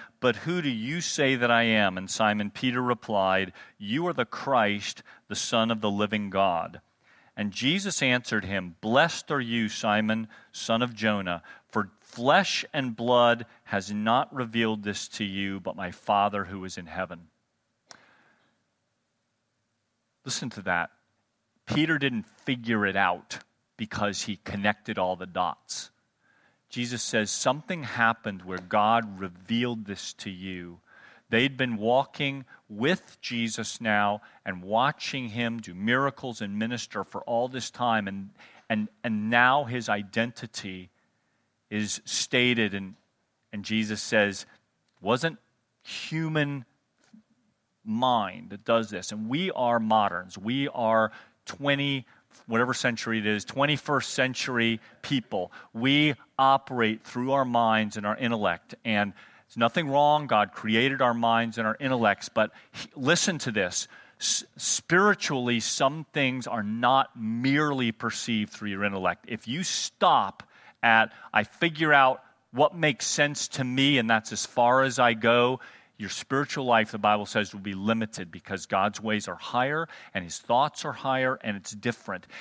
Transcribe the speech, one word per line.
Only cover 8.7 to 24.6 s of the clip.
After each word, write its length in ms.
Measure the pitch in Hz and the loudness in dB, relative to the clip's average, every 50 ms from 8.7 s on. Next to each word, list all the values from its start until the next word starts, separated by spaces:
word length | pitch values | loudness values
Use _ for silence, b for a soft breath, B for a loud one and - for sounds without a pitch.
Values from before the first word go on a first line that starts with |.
| 85 _ | -8 _
"Blessed 480 | - 107 117 139 160 165 - - - - | -2 2 4 4 4 4 0 -6 -6 -4
are 100 | 151 135 | -4 -4
you, 300 | 123 117 117 117 110 104 | -2 -2 -2 -2 -2 -2
Simon, 580 | - - - 110 104 107 107 110 110 113 110 110 B B B B | -2 -2 0 2 2 2 2 2 0 -2 -4 -8 B B B B
son 300 | - - - - 113 117 | -14 -8 -2 0 0 0
of 120 | 123 120 113 | 0 -2 -2
Jonah, 480 | 104 113 110 104 101 95 90 87 82 B B B B B _ | 0 0 0 2 0 -2 -4 -6 -6 B B B B B _
for 200 | - 110 101 95 - _ | -4 -4 -4 -4 -8 _
flesh 640 | _ - - - 120 135 156 190 180 - - - - - - | _ -16 -10 0 2 4 4 4 4 2 -2 -4 -6 -4 -4
and 200 | 147 131 123 110 | -4 -4 -4 -4
blood 520 | - 117 120 123 123 120 120 117 117 117 b b b b | -2 2 4 6 6 6 6 4 2 -2 b b b b
has 260 | - 107 98 92 101 | -6 -4 -4 -4 -4
not 420 | 104 104 107 113 117 131 151 - 147 | -4 -2 0 2 2 2 0 -2 -4
revealed 480 | 131 123 113 113 117 113 110 110 107 | -6 -6 -4 -2 0 0 0 0 -2
this 260 | 101 104 98 - - - | -4 -6 -6 -6 -8 -10
to 160 | - - 107 | -8 -6 -6
you, 360 | 98 95 98 98 98 98 98 | -4 -4 -4 -4 -4 -6 -6
but 140 | 90 95 85 | -8 -8 -8
my 160 | 90 92 87 | -6 -8 -10
Father 540 | 87 - - - 104 101 101 104 101 101 95 | -10 -6 -2 2 4 4 4 2 0 -2 -6
who 180 | 90 98 98 92 | -6 -8 -10 -10
is 100 | 92 - | -10 -12
in 100 | 92 87 | -12 -14
heaven." 420 | 80 85 92 92 85 87 85 82 _ _ _ _ _ _ _ _ _ _ _ _ b b b b b b b b b b b b b b b b _ _ _ _ _ _ _ _ _ _ _ _ _ _ _ _ _ _ _ _ _ _ _ _ _ _ _ _ _ _ _ - | -10 -8 -6 -6 -6 -8 -14 -18 _ _ _ _ _ _ _ _ _ _ _ _ b b b b b b b b b b b b b b b b _ _ _ _ _ _ _ _ _ _ _ _ _ _ _ _ _ _ _ _ _ _ _ _ _ _ _ _ _ _ _ -10
Listen 240 | 135 - - 143 120 | -8 -6 -6 -6 -8
to 140 | - 104 | -8 -6
that. 280 | 90 95 87 85 80 - _ _ _ _ _ _ _ _ _ _ _ _ _ _ _ | -4 -2 -2 -2 -2 -4 _ _ _ _ _ _ _ _ _ _ _ _ _ _ _
Peter 320 | - - 147 156 160 160 143 | -4 0 0 2 2 2 0
didn't 260 | 139 135 123 110 - | 0 0 0 -2 -6
figure 640 | - _ _ _ 139 131 123 113 120 113 107 104 | -8 _ _ _ -4 -4 -4 -2 -2 0 2 2
it 100 | 98 92 | 2 2
out 440 | 101 98 90 90 - - - - - - _ _ _ _ _ _ | 2 2 2 0 -2 -6 -12 -16 -16 -16 _ _ _ _ _ _
because 460 | - 110 107 - - 104 104 95 - | -10 -10 -8 -4 -2 -2 -2 -2 -4
he 140 | - 110 98 | -6 -8 -8
connected 600 | - - - - 101 | -10 -10 -10 -6 -2